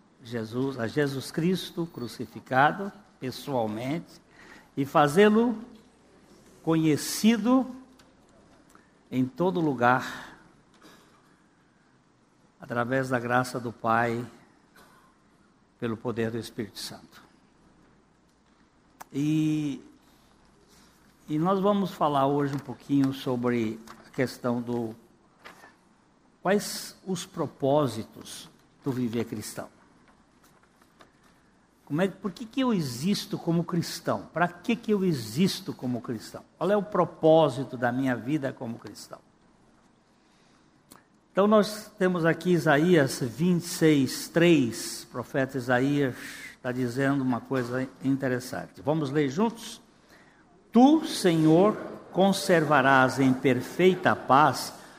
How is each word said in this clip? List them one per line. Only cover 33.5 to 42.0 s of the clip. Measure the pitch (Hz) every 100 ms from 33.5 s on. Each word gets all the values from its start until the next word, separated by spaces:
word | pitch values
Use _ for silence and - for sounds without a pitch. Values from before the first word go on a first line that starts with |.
| 170
cristão? | 165 175 - - - 107 -
Pra | 156 175
que | - - 226
que | -
eu | 208
existo | 185 139 110 120 196 - -
como | - 127 120
cristão? | - 110 - - - -
Qual | 175
é | 208
o |
propósito | 202 180 165 - 160 160 147 131 127 120
da | 123
minha | 127 135 117
vida | 117 151 135
como | 123 120 117
cristão? | 113 - - - _ _ _ _ _ _ _ _ _ _ _ _ _ _ _ _ _ - _ _ _
Então | 180 208
nós | 214 190 - -
temos | -